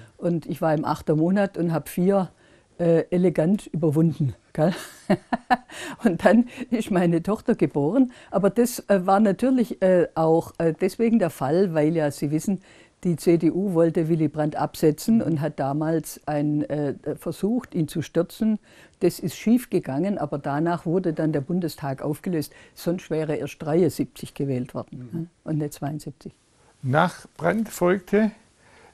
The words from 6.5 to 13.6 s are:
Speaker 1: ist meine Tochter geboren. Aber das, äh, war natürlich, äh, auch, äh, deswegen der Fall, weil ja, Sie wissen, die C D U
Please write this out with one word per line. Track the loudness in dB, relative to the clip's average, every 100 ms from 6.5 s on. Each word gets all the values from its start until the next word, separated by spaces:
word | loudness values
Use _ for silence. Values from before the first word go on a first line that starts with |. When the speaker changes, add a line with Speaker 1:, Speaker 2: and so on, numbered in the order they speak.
| -2 -6
Speaker 1:
ist | -4 0
meine | 2 2 2
Tochter | 0 -2 -2 0
geboren. | 0 2 2 2 2 -2 -6
Aber | 0 2
das, | 2 0 -2 0
äh, | 0 4
war | 4
natürlich, | 4 2 2 2 0 0
äh, | 4 4 4
auch, | 2 4 4 2 -2
äh, | -2
deswegen | 0 -2 0 2 2
der | 0
Fall, | -2 0 2 2
weil | 2 2 2
ja, | -2
Sie | -2 -4
wissen, | -2 -2 -4 -6 -20 _ _ -4
die | 0
C | 2 2
D | 2
U | 0